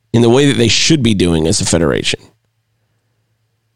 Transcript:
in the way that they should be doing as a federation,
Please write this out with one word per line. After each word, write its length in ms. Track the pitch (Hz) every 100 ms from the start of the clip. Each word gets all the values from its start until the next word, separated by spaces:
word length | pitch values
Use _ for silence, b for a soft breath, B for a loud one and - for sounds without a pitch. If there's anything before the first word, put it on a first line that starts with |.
| _
in 120 | -
the 60 | 120
way 180 | 123 143
that 100 | 113
they 100 | 117
should 360 | - - 160
be 100 | 117
doing 320 | 101 92 82 78
as 160 | -
a 40 | -
federation, 540 | - 82 55 - - - _ _ _ _ _ _ _ _ _ _ _ _ _ _